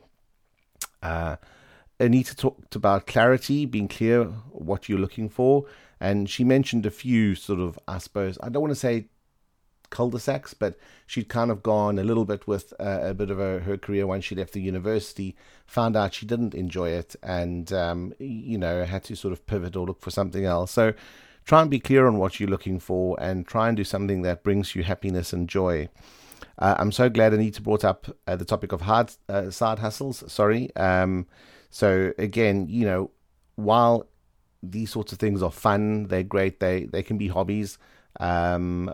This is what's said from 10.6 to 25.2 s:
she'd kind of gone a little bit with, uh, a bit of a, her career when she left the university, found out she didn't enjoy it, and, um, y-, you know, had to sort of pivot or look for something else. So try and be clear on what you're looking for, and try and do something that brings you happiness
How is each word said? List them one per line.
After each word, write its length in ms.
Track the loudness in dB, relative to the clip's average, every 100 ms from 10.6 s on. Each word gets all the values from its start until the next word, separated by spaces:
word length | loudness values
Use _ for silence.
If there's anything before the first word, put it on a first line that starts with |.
| -4 -4 -16 -20 -10
she'd 240 | -8 -4
kind 220 | 0 0
of 100 | 0
gone 380 | 0 2 2 0
a 40 |
little 220 | 0 0 0
bit 220 | -2 -2
with, 260 | -4 -4 -8
uh, 220 | -4 -2
a 100 | -2
bit 160 | -4 -4
of 100 | -2
a, 200 | -2 -4
her 180 | -4 -6
career 300 | -4 -2 -2
when 140 | -2
she 120 | -4
left 200 | -6 -6
the 60 | -6
university, 760 | -4 -4 -2 -2 -4 -8 -10 -10 -20 -20 _
found 280 | 0 2 2
out 200 | 0 -4
she 100 | -4
didn't 300 | -2 -2 -4
enjoy 340 | -6 -4 -2
it, 260 | -4 -6 -12
and, 500 | -6 -4 -4 -6 -4
um, 400 | -2 -2 -4 -8 -10
y-, 60 | -10
you 320 | -10 -6 -4
know, 260 | -2 -2 -2
had 180 | -6
to 120 | -8 -8
sort 160 | -6
of 140 | -6 -4
pivot 300 | -4 -4 -4
or 100 | -6
look 160 | -6
for 80 | -6
something 360 | -4 -2 -2 0
else. 260 | 0 0
So 220 | 2 2 2 -8 -20 -20 _ 4
try 160 | 6
and 80 | 6
be 100 | 2
clear 280 | 4 6 6
on 100 | 4
what 220 | 0 0
you're 100 | -2
looking 300 | -2 -2 -4
for, 360 | -2 -2 0 -2
and 240 | -4 -4 -4
try 220 | 0 2
and 100 | 0
do 60 |
something 400 | 0 -2 0 0
that 200 | 0 0
brings 300 | 0 0 0
you 80 | -2
happiness 500 | -2 -2 -2 -2